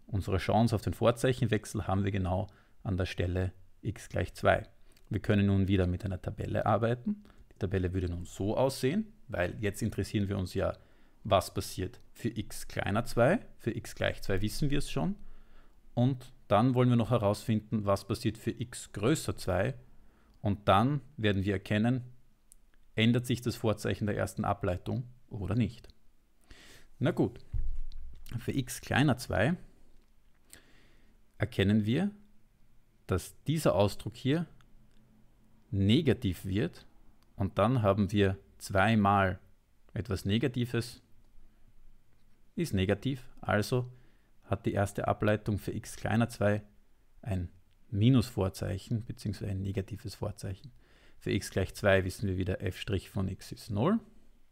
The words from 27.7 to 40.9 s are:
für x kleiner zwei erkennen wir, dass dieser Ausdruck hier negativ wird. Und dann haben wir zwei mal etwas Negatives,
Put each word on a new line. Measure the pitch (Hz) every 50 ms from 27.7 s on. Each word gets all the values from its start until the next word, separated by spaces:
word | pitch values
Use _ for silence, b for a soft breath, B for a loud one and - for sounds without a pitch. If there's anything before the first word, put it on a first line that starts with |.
| - - - - - - - - - - - - 120 110
für | - -
x | - 135 123 - - -
kleiner | - - 101 113 147 147 120
zwei | 123 - - 92 90 110 151 180 - - - - _ - - - - _ _ _ - _ - - _ _ b b b b b b b b b b b b b b b - - _
erkennen | - 104 - - - 95 98 107 110 101
wir, | 107 123 160 196 202 208 - - - - - - _ _ _ - - - - _ _ _ _ _
dass | - 95 90 - - - - -
dieser | 139 160 156 - 160 -
Ausdruck | 95 104 101 - - - 110 -
hier | - - 127 147 175 165 - - - - _ - - - - - - - _ - - - - - _ - - - - - -
negativ | 113 98 98 101 117 170 160 131 101 - - 95 85 - -
wird. | 90 92 104 156 190 - - - - - - - - - - - _ _
Und | - 98 87 - 95
dann | 101 120 135 123
haben | 101 98 98 104 98 92
wir | 104 101 98 95 95 - - - - -
zwei | - - 98 95 98 110 113
mal | 107 101 98 101 98 95 92 92 - - - - _ _ _ _ _ - - -
etwas | 117 92 - 95 - -
Negatives, | 98 104 117 147 131 123 123 120 123 - 117 110 -